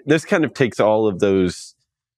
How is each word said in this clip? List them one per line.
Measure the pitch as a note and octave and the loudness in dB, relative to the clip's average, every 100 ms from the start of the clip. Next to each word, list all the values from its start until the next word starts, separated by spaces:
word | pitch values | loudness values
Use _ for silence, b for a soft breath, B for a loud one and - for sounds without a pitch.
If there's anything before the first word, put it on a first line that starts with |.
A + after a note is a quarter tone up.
| - | -2
this | D#3+ - | -2 0
kind | G3 | -2
of | D3 - | -2 -2
takes | B2+ - | -2 0
all | G#2+ G#2+ A2 | 2 2 0
of | F2+ | 0
those | G2+ G2 F2+ - - _ _ _ _ | 0 2 0 -4 -14 _ _ _ _